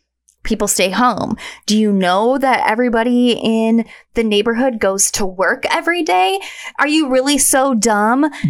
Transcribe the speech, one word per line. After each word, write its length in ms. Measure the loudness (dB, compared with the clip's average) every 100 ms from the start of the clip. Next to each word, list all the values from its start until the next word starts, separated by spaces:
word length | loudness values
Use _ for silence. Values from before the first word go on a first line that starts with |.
| _ _ _ _
people 240 | -6 -4 -2
stay 200 | 0 0
home. 460 | 2 0 0 -4 -8 -10 -10 -2
Do 100 | 0
you 140 | 2
know 460 | 2 2 2 2 2
that 260 | 0 2 0
everybody 640 | 0 0 0 0 2 2
in 500 | 0 0 0 2 0 -2 -10 _
the 100 | -4
neighborhood 560 | 0 0 0 0 -2 0
goes 320 | -2 0 -2
to 140 | -2 -4
work 400 | -2 -2 -2 -2
every 320 | -2 -2 -2
day? 380 | 0 0 0 -2 -8 -16 -12 -4
Are 80 | 0
you 220 | 0 2
really 280 | 2 2 2
so 360 | 2 2 2 2
dumb 560 | 2 2 2 2 0 -2 -2